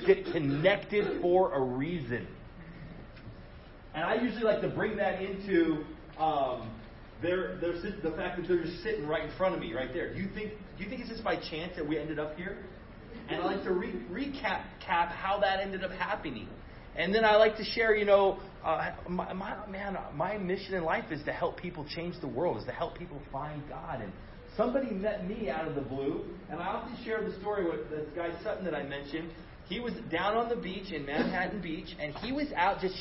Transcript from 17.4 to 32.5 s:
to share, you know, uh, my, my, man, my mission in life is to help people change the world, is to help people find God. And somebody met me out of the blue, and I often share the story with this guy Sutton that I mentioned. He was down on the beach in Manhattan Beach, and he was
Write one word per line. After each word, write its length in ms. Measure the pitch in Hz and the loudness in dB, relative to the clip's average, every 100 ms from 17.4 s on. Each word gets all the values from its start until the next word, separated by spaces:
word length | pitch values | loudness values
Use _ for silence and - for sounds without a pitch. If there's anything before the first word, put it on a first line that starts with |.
| 220 214 | 10 6
to 80 | |
share, 320 | 202 226 220 214 | -2 2 6 6
you 80 | |
know, 360 | 202 202 196 - - - 165 | 10 10 10 4 -4 -4 0
uh, 260 | 156 170 - 170 | 0 0 -4 -4
my, 240 | 180 - | -2 -2
my, 340 | 185 196 - 202 | -4 -6 -6 -6
man, 300 | 190 202 190 - | -6 -4 -4 -4
my 240 | 143 185 214 | -2 0 0
mission 360 | 180 190 - | 0 -2 0
in 100 | 190 | 0
life 260 | 160 214 - | 2 0 0
is 140 | 151 | -4
to 80 | 139 | -4
help 240 | 127 170 - | 0 -2 -2
people 300 | 180 151 - 170 | -8 -8 -8 -6
change 240 | 175 - | -6 -6
the 80 | 139 | -4
world, 300 | 117 170 110 | 0 0 0
is 80 | 123 | -4
to 80 | |
help 240 | 120 - - | -4 -4 -6
people 240 | 170 143 - | -10 -10 -8
find 320 | 139 151 147 - | -8 -6 -8 -8
God. 320 | 160 165 131 | -10 -8 -6
And 100 | 98 - - - - - | -8 -10 -14 -16 -8 0
somebody 340 | 240 269 247 | 2 2 0
met 340 | 190 214 202 180 | 0 0 0 -2
me 240 | 220 190 | -2 -2
out 200 | 156 160 | -2 0
of 60 | 139 | -2
the 60 | |
blue, 440 | 120 135 139 - - - - | -2 -2 0 -2 -4 -10 -8
and 100 | 160 | -4
I 60 | 185 | -2
often 320 | 233 247 226 220 | -2 -4 -8 -4
share 180 | 214 | -2
the 100 | 180 180 | -2 -4
story 240 | 208 202 | -2 0
with 260 | 170 151 - | 0 0 -4
this 180 | 151 151 | -6 -4
guy 180 | 175 170 165 | -4 -4 -4
Sutton 220 | - - 175 | -4 -2 -2
that 100 | 143 | -2
I 80 | |
mentioned. 480 | 135 143 - 156 170 - - - - | -4 -6 -6 -6 -6 -10 -14 -14 -6
He 100 | 226 | -4
was 140 | 240 180 - | -4 -4 -2
down 240 | 165 196 226 | 2 4 4
on 140 | 233 | 2
the 80 | 214 | 0
beach 340 | 180 196 - | -2 -6 -6
in 140 | 151 139 | -6 -2
Manhattan 560 | 156 180 180 185 208 | 0 2 2 0 -2
Beach, 340 | 170 160 - - | -4 -6 -6 -6
and 160 | 147 - | -6 -4
he 180 | 226 | -2
was 140 | 277 285 | -2 0